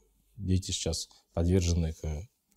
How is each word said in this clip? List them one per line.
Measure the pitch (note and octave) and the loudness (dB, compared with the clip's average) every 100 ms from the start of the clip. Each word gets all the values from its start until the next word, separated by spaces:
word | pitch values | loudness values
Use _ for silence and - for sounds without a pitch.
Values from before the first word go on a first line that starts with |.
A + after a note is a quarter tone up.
| _ _ _ - | _ _ _ -10
дети | F#2 F#2 F#2 | 0 0 0
сейчас | F#2 E2 E2 - - _ | -4 -4 -4 -8 -16 _
подвержены | - F2 F#2+ F2 E2+ D#2+ | -2 2 4 4 2 0
к | D#2+ D#2+ D2+ - _ _ | -4 -6 -6 -8 _ _